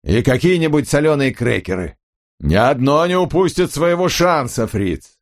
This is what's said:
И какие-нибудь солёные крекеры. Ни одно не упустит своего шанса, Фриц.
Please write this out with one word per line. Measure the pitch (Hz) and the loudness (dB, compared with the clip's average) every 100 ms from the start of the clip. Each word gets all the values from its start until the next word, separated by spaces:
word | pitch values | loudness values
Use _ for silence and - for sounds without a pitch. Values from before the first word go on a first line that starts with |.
| - | 0
И | 113 | 0
какие-нибудь | 127 127 175 180 160 147 131 | 2 0 2 0 0 0 0
солёные | 147 151 147 135 | 0 0 0 -2
крекеры. | 117 117 107 - 92 85 - _ _ _ _ | -2 -4 -4 -4 -6 -6 -12 _ _ _ _
Ни | 71 | 0
одно | 90 123 135 135 147 175 | 2 2 2 2 2 2
не | 180 | 0
упустит | 180 160 185 - 180 | 0 0 0 0 -2
своего | 143 170 175 180 | 0 0 0 0
шанса, | - 175 160 123 - 110 | 2 2 2 -2 -4 -4
Фриц. | 104 98 73 - _ | -2 -2 -4 -10 _